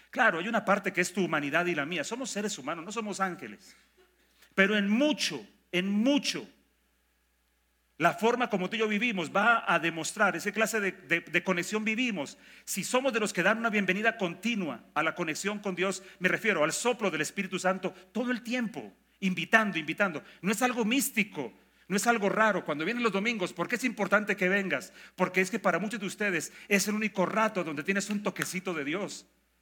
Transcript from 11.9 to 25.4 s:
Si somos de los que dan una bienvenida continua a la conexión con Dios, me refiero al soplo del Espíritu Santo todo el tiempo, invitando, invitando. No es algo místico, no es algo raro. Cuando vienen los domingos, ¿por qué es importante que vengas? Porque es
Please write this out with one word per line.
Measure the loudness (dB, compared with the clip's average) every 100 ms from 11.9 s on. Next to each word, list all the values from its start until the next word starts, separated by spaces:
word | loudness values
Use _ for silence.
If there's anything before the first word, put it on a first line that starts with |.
| -2 -2 -2 -6 -10 -20 -18
Si | -8 -6
somos | 0 2 2
de | 0
los | 0
que | 2
dan | 2 2
una | 2
bienvenida | 0 2 2 2 0
continua | -4 -2 -4 -2 -2 -6 -6
a | -2
la | -2 -2
conexión | -4 -2 -4 -4
con | -4 -2
Dios, | -2 -2 -10 -2
me | 0
refiero | 2 2 4
al | 2
soplo | 2 0 0 0
del | 0
Espíritu | -2 -2 -4 0
Santo | 0 0 -4 -8 -10
todo | -6 -2
el | -4
tiempo, | -2 -4 -2 -6 -12 -16 _ -4
invitando, | -2 -2 2 4 4 -2
invitando. | -4 0 0 -2 -12 -6
No | -2
es | 2
algo | 2 2
místico, | 2 2 0 0 -2 -4 -8 -10 _ _ -4
no | 0
es | 2
algo | 2 2
raro. | 4 4 2 -2
Cuando | -2
vienen | -2 0
los | 0
domingos, | 0 0 -2 -4
¿por | -4 -4
qué | -2
es | -2
importante | -2 2 2 2 0
que | 2
vengas? | 2 0 -4 -6 -18 -12 -2
Porque | 0
es | 2